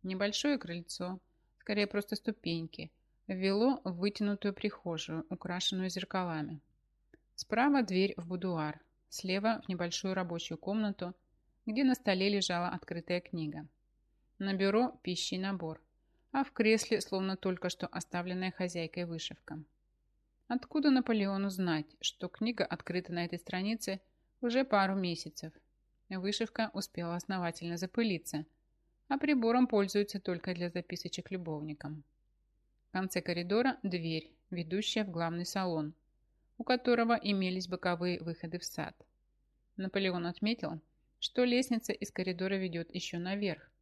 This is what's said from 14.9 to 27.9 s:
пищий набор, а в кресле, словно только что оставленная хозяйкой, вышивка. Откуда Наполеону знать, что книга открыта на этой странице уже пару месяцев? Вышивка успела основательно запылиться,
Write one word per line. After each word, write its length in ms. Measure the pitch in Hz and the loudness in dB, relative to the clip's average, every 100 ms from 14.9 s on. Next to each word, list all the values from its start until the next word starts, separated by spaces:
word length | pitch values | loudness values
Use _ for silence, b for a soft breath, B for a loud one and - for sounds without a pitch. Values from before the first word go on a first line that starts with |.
| - | 0
пищий 360 | - 175 - 185 | -4 -2 -2 -2
набор, 420 | 190 190 160 160 _ _ _ _ _ | -2 -2 -6 -8 _ _ _ _ _
а 100 | 269 | -2
в 80 | 269 | -2
кресле, 500 | - 220 220 - 208 | 0 4 4 4 0
словно 360 | - 190 190 190 | 0 -2 -2 -2
только 340 | 196 180 180 | -2 -2 -4
что 160 | - - | -6 -6
оставленная 640 | 175 - 175 180 180 185 | -8 -6 -6 -4 -4 -4
хозяйкой, 540 | - 180 170 160 180 | -2 -4 -2 -6 -4
вышивка. 580 | 175 165 - - - 156 151 _ _ _ _ _ _ _ _ | -6 -6 -8 -10 -12 -12 -14 _ _ _ _ _ _ _ _
Откуда 440 | 247 - 311 294 | -4 0 2 6
Наполеону 580 | 262 247 220 196 196 196 | 6 4 2 2 2 0
знать, 480 | 185 185 156 151 _ | 0 2 0 -2 _
что 280 | - - 180 | -6 -4 -10
книга 360 | - 220 214 | -2 -2 0
открыта 480 | 190 170 - 180 175 | -2 -2 -2 -4 -2
на 120 | 175 | -4
этой 140 | 170 175 | -2 -6
странице 640 | - 185 196 226 - 190 _ _ _ _ | -4 -2 -2 -2 -4 -6 _ _ _ _
уже 240 | 240 240 | 0 2
пару 300 | 269 208 190 | 4 6 6
месяцев? 580 | 196 180 165 - - 160 - _ _ _ _ _ | 4 0 -2 -6 -10 -12 -14 _ _ _ _ _
Вышивка 600 | 190 190 202 226 - 220 | -4 -2 0 -2 0 -2
успела 420 | 196 196 - 170 175 | -2 -6 -6 -4 -4
основательно 640 | - 190 175 165 170 170 | -2 -2 -2 -2 -4 -4
запылиться, 680 | 185 | -2